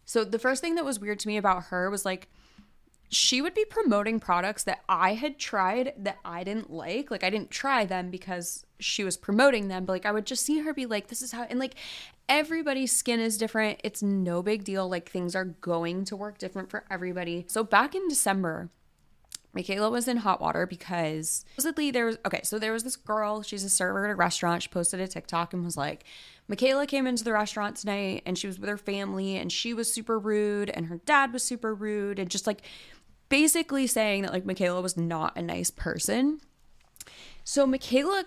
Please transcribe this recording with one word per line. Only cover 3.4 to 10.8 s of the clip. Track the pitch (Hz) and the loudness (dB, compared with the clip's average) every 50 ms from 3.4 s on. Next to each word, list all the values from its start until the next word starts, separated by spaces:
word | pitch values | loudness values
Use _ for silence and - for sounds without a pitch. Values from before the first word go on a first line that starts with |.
would | 285 349 359 | 2 2 2
be | 427 427 | 2 0
promoting | 427 - 440 427 277 202 202 202 220 226 214 | 2 2 2 4 6 4 4 4 2 0 0
products | - - 175 175 180 208 208 - - | 2 2 2 2 2 0 -2 -2 -2
that | 196 - - - | -2 -4 -2 0
I | - 185 165 185 185 214 | 0 4 4 4 4 4
had | 226 285 302 285 - | 2 -2 -4 -4 -6
tried | - - 233 202 185 185 214 247 254 269 - | -6 -2 0 2 2 2 2 0 0 -2 -4
that | - 196 202 196 - - | -4 -6 -6 -6 -6 -8
I | 180 170 175 185 | -10 -8 -6 -6
didn't | 196 208 226 - - | -4 -4 -4 -6 -8
like. | 160 165 - 165 190 254 - - | -10 -8 -6 -4 -4 -4 -4 -4
Like, | 226 185 185 | -4 -2 0
I | 185 | 0
didn't | 208 214 160 - | 0 -2 -4 -6
try | - - - 277 269 240 208 | -6 -4 0 2 2 2 2
them | 180 185 180 180 180 | 2 0 -4 -4 -6
because | 185 180 - 202 180 180 170 - - - - _ _ - | -8 -8 -8 -6 -6 -6 -6 -8 -8 -10 -12 _ _ -8
she | - - - - 196 | -4 -2 -2 0 0
was | 185 175 | -2 -2
promoting | - - - 202 226 269 277 254 214 202 | -2 0 2 6 8 8 8 6 4 0
them, | 196 185 185 185 | -2 -4 -4 -2
but, | 185 185 | -2 -2
like, | 185 - | 0 0
I | 208 | 0
would | 208 214 208 | 0 0 -2
just | - 262 240 - | -2 -2 -2 0
see | - 302 311 | 0 0 0
her | 302 311 285 | 0 -2 -4
be | 269 | -4